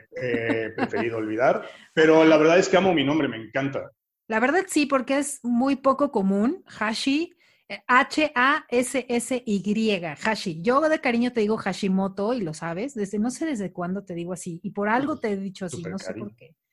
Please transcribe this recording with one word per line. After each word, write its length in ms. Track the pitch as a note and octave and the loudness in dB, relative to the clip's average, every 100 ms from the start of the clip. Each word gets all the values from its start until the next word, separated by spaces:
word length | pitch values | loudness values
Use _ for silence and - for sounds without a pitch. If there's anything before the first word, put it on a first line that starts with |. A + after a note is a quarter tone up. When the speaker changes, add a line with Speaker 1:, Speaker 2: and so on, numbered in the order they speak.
| - | -14
Speaker 1:
que 500 | - B2+ A#2 A2+ A2+ | -8 -4 -2 -2 -2
he 60 | A2 | -4
preferido 480 | A2 B2+ - A2+ A2+ | -4 -4 -2 -2 -4
olvidar. 460 | A2 A2 C3+ G#3+ - - - | -4 2 2 2 -4 -18 -6
Pero 320 | - D#3 D#3+ | 4 6 8
la 120 | D#3+ D#3 | 8 8
verdad 220 | D#3 F3 | 6 6
es 100 | F#3 | 6
que 80 | F3+ | 4
amo 180 | F#3+ | 4
mi 100 | E3 | 2
nombre, 240 | C3+ D#3 C#3 | 2 2 0
me 80 | A2+ | -4
encanta. 540 | A2 C3+ C3+ C3+ - _ _ _ _ | -8 -4 -4 -4 -10 _ _ _ _
Speaker 2:
La 120 | A3 | 0
verdad 240 | B3+ E4 F#4 | 2 2 0
sí, 180 | D#4+ D4 | 0 2
porque 320 | C#4 B3+ C#4 | 0 0 -2
es 220 | C#4 - | -2 -6
muy 340 | A#3+ A#3+ C4+ C4+ | -2 0 2 2
poco 340 | C4+ C4 C#4+ | 0 2 0
común. 520 | A3+ F#3+ G3 A3 F#4 - | 0 0 2 0 -2 -10
Hashi, 680 | - G#3+ A3 - C#4+ E4+ _ _ _ _ | -6 -4 -2 0 0 -2 _ _ _ _
eh, 140 | G3+ - | -16 2
H 440 | B3+ C4+ - D4+ | 2 4 0 0
A 320 | B3+ B3+ D4+ - | 2 2 2 0
S 380 | A#3+ B3 C4+ - | -2 0 -4 -2
S 340 | A#3+ - B3+ B3 | -4 -2 -6 -2
Y, 540 | G3+ F#3 G#3+ A3 G3 E3+ C#3+ | -4 0 0 0 0 -4 -4
Hashi. 380 | A3 G#3+ G3+ D#3+ | -4 -2 -4 -4
Yo 200 | E3+ C4 | 2 2
de 200 | D#4 D#4 | 2 0
cariño 320 | C4+ A#3 B3 | 0 0 0
te 80 | A#3+ | 0
digo 160 | G#3 A3 | 0 0
Hashimoto 800 | G3+ F#3 G3 F#3+ G3 G3 G3+ | -2 -2 0 0 0 -2 -2
y 60 | B3+ | -2
lo 100 | E3+ | -4
sabes. 400 | D#3 E3+ E3+ C4+ | -6 -8 -6 -8
Desde, 240 | A3+ G3 G#3 | -6 -6 -4
no 120 | A3+ | -4
sé 160 | B3+ E4 | -4 -6
desde 260 | B3+ F#3 | -4 -6
cuándo 320 | - F3 F#3+ | -6 -6 -6
te 100 | G3+ | -8
digo 180 | E3+ E3+ | -10 -8
así. 260 | F3 - E3+ | -8 -10 -10
Y 80 | G3 | -10
por 160 | - G3+ | -4 0
algo 220 | A#3 C#4 | 0 0
Speaker 1:
Pues, 60 | D#4 | -4
Speaker 2:
te 60 | A3+ | -4
he 40 | G3 | -4
dicho 280 | G3 F#3+ F#3 | -6 -8 -10
así, 100 | - | -8
Speaker 1:
súper 160 | E3+ | -8
Speaker 2:
no 60 | F#3+ | -8
sé 80 | F#3+ | -10
Speaker 1:
cariño. 180 | - G#3 | -10 -12
Speaker 2:
por 100 | - | -14
qué. 200 | - _ _ | -20 _ _